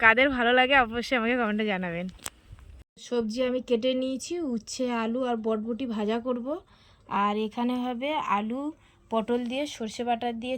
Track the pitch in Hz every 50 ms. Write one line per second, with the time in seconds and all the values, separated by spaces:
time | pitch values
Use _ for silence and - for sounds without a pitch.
0 | 233 220 226 240 269 285 269 247 233 233 247 254 254 254 285 269 240 220 226 240
1 | 220 - 262 240 220 233 254 254 233 208 208 214 220 214 190 185 185 175 165 175
2 | 180 185 - - - - - _ - - - - - - - - - _ _ -
3 | - - 240 240 226 214 220 254 254 247 247 254 247 - 240 220 240 262 254 254
4 | 262 262 262 247 - - 339 349 330 262 233 214 - - - - 254 247 240 226
5 | 226 226 233 262 262 247 240 226 214 226 220 214 214 233 240 247 269 240 214 220
6 | 208 208 226 233 226 254 247 240 233 269 311 370 - _ - - - - - _
7 | _ - - 196 202 208 208 214 220 208 - 240 240 247 247 247 247 254 247 233
8 | 269 294 311 294 - - 196 208 214 220 240 269 285 302 311 - _ _ _ _
9 | _ - 233 226 214 - 240 247 247 233 254 269 294 294 - - 226 208 - -
10 | 240 240 240 233 247 240 233 226 233 247 262